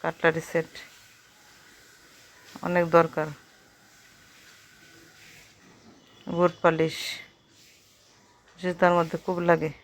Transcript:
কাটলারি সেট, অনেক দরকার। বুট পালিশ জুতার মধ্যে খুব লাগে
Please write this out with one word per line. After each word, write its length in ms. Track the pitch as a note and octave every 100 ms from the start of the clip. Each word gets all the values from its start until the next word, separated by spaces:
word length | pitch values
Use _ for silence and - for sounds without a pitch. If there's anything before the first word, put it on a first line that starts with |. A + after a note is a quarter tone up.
কাটলারি 420 | E3 - E3 D#3+ -
সেট, 220 | E3+ D#3+ - - - - - _ _ - - - - - - - - - - - - E3+
অনেক 180 | F3 E3+ E3+
দরকার। 300 | E3 - D#3 D3 - - _ _ _ - - - - - - - - - - - - - - - - _ - - - - _ - -
বুট 260 | E3+ F3 E3+
পালিশ 340 | F3 D#3+ D#3+ - - - - _ _ _ - _ _ _ _ _ _ _ _ -
জুতার 340 | F3+ F3 F3+ F3
মধ্যে 200 | E3 E3 -
খুব 120 | F3 F3
লাগে 220 | E3 D#3 -